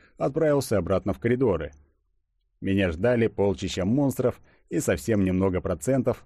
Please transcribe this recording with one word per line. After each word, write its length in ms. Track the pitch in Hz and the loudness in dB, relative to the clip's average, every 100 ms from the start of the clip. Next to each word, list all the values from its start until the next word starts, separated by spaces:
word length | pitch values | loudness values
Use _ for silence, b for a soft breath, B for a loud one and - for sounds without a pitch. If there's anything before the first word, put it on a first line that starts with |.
| b b | b b
отправился 600 | 156 147 156 143 - 101 | -4 0 2 2 0 -2
обратно 360 | 85 92 98 | 0 0 -2
в 60 | 95 | -2
коридоры. 520 | 117 123 127 82 73 - _ _ _ _ _ _ _ _ | 0 2 0 0 -4 -14 _ _ _ _ _ _ _ _
Меня 320 | 98 98 92 | -2 0 0
ждали 360 | 78 117 123 113 | 0 0 2 0
полчища 580 | - 101 87 92 - 92 | 2 0 0 -4 -2 0
монстров — 560 | 135 139 123 123 - b b b | 0 0 0 -2 -2 b b b
и 140 | 170 | -4
совсем 420 | - 92 - 104 | 0 0 0 2
немного 380 | 92 92 95 90 | 2 2 0 0
процентов, 640 | 90 90 - 135 120 113 | -4 -4 -2 0 0 -4